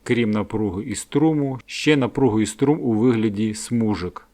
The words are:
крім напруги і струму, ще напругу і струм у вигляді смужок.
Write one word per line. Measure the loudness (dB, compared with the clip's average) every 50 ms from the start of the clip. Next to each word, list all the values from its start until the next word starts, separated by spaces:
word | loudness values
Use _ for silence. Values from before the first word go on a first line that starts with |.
крім | -4 -2 0 0 2 0
напруги | 0 -2 -2 -2 -4 -4 -2 -2 -4 -4 -6
і | -8 -8
струму, | -10 -8 -4 0 2 2 2 2 0 -2 -4 -4 -8 -12
ще | -12 -10 -2 2 2 4
напругу | 4 2 0 2 2 2 4 4 2
і | 0
струм | 0 -2 0 2 2 2 2
у | 0 0
вигляді | 2 2 4 4 4 2 0 0 0 -2 -2 -2 -4
смужок. | -6 -6 -4 -2 0 0 0 0 -2 -4 -8 -10 -12 -18 _